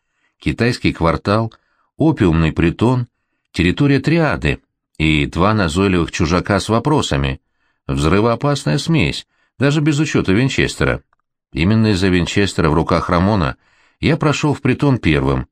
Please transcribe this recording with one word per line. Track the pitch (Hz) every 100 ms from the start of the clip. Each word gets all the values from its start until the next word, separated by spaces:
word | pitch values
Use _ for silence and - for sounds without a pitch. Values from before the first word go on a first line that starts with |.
| _ _ _ _
Китайский | - 67 117 - 82
квартал, | 71 82 73 101 107 113 - _ _ _ -
опиумный | 156 143 92 82 78
притон, | 71 82 82 113 127 120 _ _ _ _
территория | - 87 90 143 139
триады | - 165 151 76 73 - _ _ _ -
и | 78 76 69
два | 82 95
назойливых | 110 85 80 98 90 73
чужака | - 78 87 - 98
с | -
вопросами. | 110 147 147 - 71 69 67 _ _ _ _ -
Взрывоопасная | 69 76 95 117 117 143 139 147 147
смесь, | - 160 76 - - _ _ -
даже | 135 156
без | 151 147
учета | 156 120 80
винчестера. | 98 131 - 67 - 67 60 - _ _ _ _
Именно | - 87 110 110
из-за | 92 98
винчестера | 90 82 101 98 - 78
в |
руках | 78 76 85 -
Рамона | 87 95 107 69 - _ _ _ _
я | 98 160
прошел | 156 139 151
в | 131
притон | 127 120 143 120
первым | 82 73 67 65 -